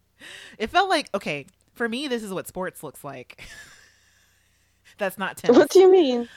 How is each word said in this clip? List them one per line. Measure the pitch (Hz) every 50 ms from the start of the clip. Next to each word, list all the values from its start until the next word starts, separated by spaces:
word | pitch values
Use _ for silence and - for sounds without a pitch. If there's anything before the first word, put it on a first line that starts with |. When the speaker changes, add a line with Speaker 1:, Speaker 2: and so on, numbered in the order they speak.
| _ _ _ _ - - - - - - - -
Speaker 1:
It | 214 233
felt | - 349 392 381
like, | 381 311 269 - -
okay, | 202 - 208 156 143 139 - _ _ _ _ _
for | - 240 233
me, | 220 247 302 294
this | 247 233 220
is | 202 190
what | 170 135 -
sports | - 180 185 175 - - -
looks | 147 - - -
like. | 143 135 131 120 - - - - -
<laughs> | - - - - - - _ _ _ _ _ _ _ _ _ _ _ _ _ _ _ _ _ _ _ _ _ _ _ -
That's | 214 190 - -
not | 196 160 - - -
Speaker 2:
What | - 247
Speaker 1:
tennis. | 285 339 285
Speaker 2:
do | - 370
you | 381 370 370
mean? | 381 330 262 247 240 233 - -